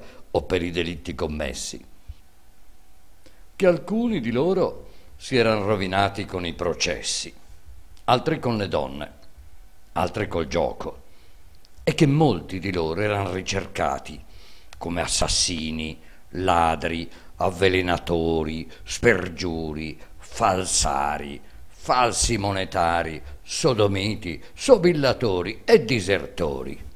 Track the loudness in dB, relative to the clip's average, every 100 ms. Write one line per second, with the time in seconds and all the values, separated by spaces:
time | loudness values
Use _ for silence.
0 | -6 -16 -2 0 2 2 2 0 -2 -2
1 | -6 -4 -2 -2 -4 -4 -8 -10 -12 -16
2 | -14 -16 -16 -20 -18 -16 -16 -16 -16 -16
3 | -16 -16 -18 -16 -16 2 4 4 2 0
4 | 2 0 0 2 2 4 2 -2 -12 -14
5 | -14 -14 0 4 4 4 2 2 2 2
6 | 2 0 -4 -4 -4 -2 -2 0 -2 -2
7 | -4 -4 -6 -10 -16 -16 -14 -14 -14 -4
8 | 2 4 4 -2 0 0 0 0 -2 -6
9 | -10 -12 -16 -16 -14 -16 -16 -18 -8 -2
10 | -2 0 -2 -2 -2 0 0 -2 -8 -10
11 | -14 -18 -18 -16 -16 -18 -18 -8 -2 4
12 | 6 6 4 4 -2 -6 -2 0 0 0
13 | 0 0 0 -2 -4 -4 -4 -2 0 -2
14 | -6 -14 -14 -14 -14 -14 -14 -8 -4 -2
15 | 0 2 2 2 2 0 -2 -2 -4 -6
16 | -12 -16 -10 0 4 6 6 4 0 -2
17 | -4 -10 -12 -2 -2 4 4 6 4 0
18 | 2 2 2 2 0 -4 -8 -12 -8 2
19 | 4 4 2 -4 -4 -4 -4 -4 -6 -8
20 | -14 -16 -12 0 2 4 2 2 2 2
21 | 0 -2 -6 -10 -12 -14 -14 -8 0 2
22 | 4 4 2 2 0 0 0 2 4 2
23 | 0 -6 -10 -14 -8 0 2 6 4 4
24 | 0 -2 -4 -8 -10 -2 6 8 8 4
25 | 4 2 2 2 0 -4 6 6 6 2
26 | 2 2 0 -2 -2 -2 -6 -8 -10